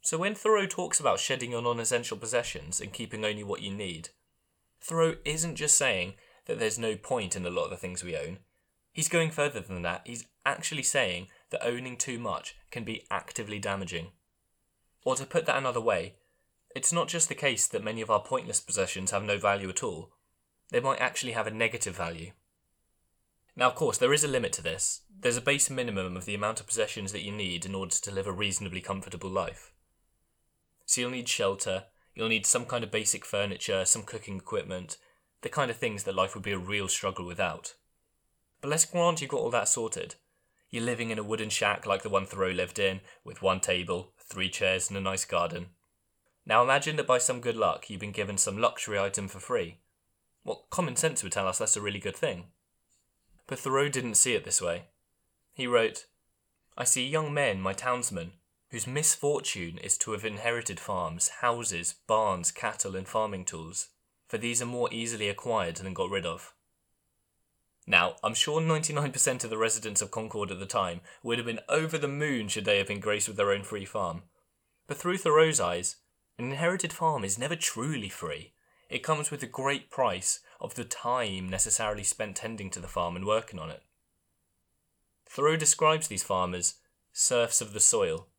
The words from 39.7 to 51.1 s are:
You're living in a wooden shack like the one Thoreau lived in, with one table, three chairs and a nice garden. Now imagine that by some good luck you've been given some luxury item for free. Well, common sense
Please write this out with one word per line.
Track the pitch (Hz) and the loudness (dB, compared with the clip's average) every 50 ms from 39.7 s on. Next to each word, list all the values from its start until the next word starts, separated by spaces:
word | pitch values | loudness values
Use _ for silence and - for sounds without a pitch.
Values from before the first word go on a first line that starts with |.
| - 131 113 110 - - 87 - - _ _ _ _ _ _ _ _ _ _ _ | 2 2 2 -2 -2 -4 -6 -8 -10 _ _ _ _ _ _ _ _ _ _ _
You're | - 117 113 | -6 -2 0
living | 120 123 113 117 113 | 0 0 0 -2 -2
in | 113 107 | -2 -4
a | 107 | -2
wooden | 104 110 110 110 107 | -2 -2 -2 -2 -2
shack | 101 - - 101 104 - - | 0 2 4 4 2 2 2
like | 107 98 95 - | 0 0 0 0
the | 107 | 0
one | 98 98 95 | 0 0 0
Thoreau | 95 - 98 95 92 | 0 -2 0 0 0
lived | 92 90 90 90 - - | 2 0 -2 -2 0 2
in, | 101 98 95 95 - - - - _ | 2 2 2 0 -8 -14 -20 -20 _
with | - - - - | -16 -14 0 2
one | 95 92 95 | 2 4 4
table, | - - 92 90 92 85 92 87 92 - _ _ | 2 0 0 0 0 -2 -2 -2 -4 -8 _ _
three | - - - 98 95 95 | -20 -14 -4 -2 -2 -2
chairs | - - 104 95 95 92 87 - | 0 0 2 2 2 2 0 -2
and | 101 | -2
a | 98 | -2
nice | 95 95 95 92 - | -2 0 0 -2 -2
garden. | - - 87 87 85 80 76 87 87 _ _ _ _ _ _ _ _ _ _ _ _ _ _ _ | 0 0 0 2 0 -2 -6 -8 -10 _ _ _ _ _ _ _ _ _ _ _ _ _ _ _
Now | - 107 113 120 | 4 6 6 8
imagine | 127 135 143 143 156 156 | 8 6 4 4 2 0
that | 151 135 | 0 2
by | - 127 123 | 4 4 4
some | 120 143 131 123 | 6 2 0 0
good | 117 120 113 | 0 -2 2
luck | 113 107 95 80 - - - | 4 4 2 2 0 -4 -10
you've | 104 92 | -10 -8
been | 104 104 | -8 -6
given | 98 - 104 95 101 | -4 -4 -4 -2 0
some | 95 - - 98 101 | 0 0 0 0 2
luxury | 117 120 - - - - 107 101 | 2 2 2 0 -6 -2 0 0
item | 98 98 98 - 101 95 | 0 2 0 -2 -4 -4
for | - 95 | -8 -10
free. | - - 127 113 92 82 87 _ _ _ _ _ _ _ _ _ _ _ _ _ _ | -6 -2 0 0 0 -2 -8 _ _ _ _ _ _ _ _ _ _ _ _ _ _
Well, | - - - - _ | -8 -8 -8 -8 _
common | - - 180 147 123 | -2 -2 -2 0 0
sense | - - 160 | 2 0 2